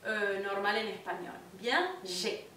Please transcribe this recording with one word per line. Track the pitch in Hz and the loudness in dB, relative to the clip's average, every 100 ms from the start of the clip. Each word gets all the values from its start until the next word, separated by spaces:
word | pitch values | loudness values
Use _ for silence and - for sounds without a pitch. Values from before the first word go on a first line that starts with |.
eh, | - 214 202 196 | 0 2 2 2
normal | 196 196 202 214 | 0 2 4 2
en | 214 | 0
español, | 185 185 170 175 - - | -4 -4 -6 -6 -10 -14
¿bien? | - 233 285 359 - | -6 2 4 4 0
Je. | 185 180 208 - - | -4 0 0 0 -6